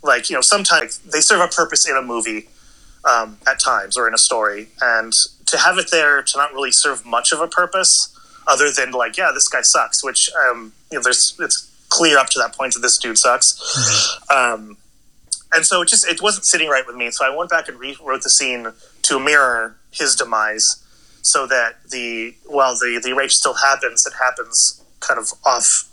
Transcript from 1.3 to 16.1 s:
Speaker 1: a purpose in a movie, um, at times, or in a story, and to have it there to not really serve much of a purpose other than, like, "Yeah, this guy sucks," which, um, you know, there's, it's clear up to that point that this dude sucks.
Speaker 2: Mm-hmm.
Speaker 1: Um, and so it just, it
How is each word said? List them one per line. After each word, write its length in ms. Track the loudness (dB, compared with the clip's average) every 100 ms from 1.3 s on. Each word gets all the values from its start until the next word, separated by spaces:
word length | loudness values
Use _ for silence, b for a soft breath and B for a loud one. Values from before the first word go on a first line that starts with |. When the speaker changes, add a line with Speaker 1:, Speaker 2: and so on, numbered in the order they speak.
| 2
Speaker 1:
a 60 | 2
purpose 420 | 0 0 0 0
in 80 | 0
a 60 |
movie, 460 | -2 -6 -4 -8 -10 b b b b b
um, 340 | 0 0 0 -4 -4
at 140 | -2
times, 360 | 0 -2 -2 -2
or 120 | 0
in 60 |
a 40 | 2
story, 500 | 2 2 0 -2 -14 -4
and 320 | 0 0 0 0 0 _ -4
to 100 | 2
have 220 | 2 2
it 140 | 0
there 300 | 2 2 2
to 120 | 0 -2
not 160 | -2
really 200 | -2 0
serve 340 | 0 0 -2 -4
much 240 | -2 0
of 100 | -2
a 60 | -2
purpose 680 | 0 0 0 2 2 0 B B B 0
other 240 | 2 2
than, 180 | 2 -2
like, 260 | -2 -4 0
"Yeah, 140 | -2
this 140 | 2 0
guy 140 | 2
sucks," 420 | 2 2 0 -2
which, 260 | -2 -2 -2
um, 400 | 2 0 0 -8 -20 _
you 80 | -4
know, 60 |
there's, 320 | -2 2 0 -2
it's 320 | -4 -4 -4 _ _
clear 300 | 2 4 4
up 120 | 2
to 100 | 0
that 120 | -2
point 220 | -4 -6
that 60 | -2
this 180 | 0 0
dude 180 | 0 0
sucks. 380 | 2 4 2 0
Speaker 2:
Mm-hmm. 920 | -6 -2 0 0 0 -4 0 2 2
Speaker 1:
Um, 220 | -2 -10 -20 _ _ _ _ -12 -10 -2
and 120 | 0
so 180 | 2 2
it 60 | 2
just, 160 | 2
it 160 | 2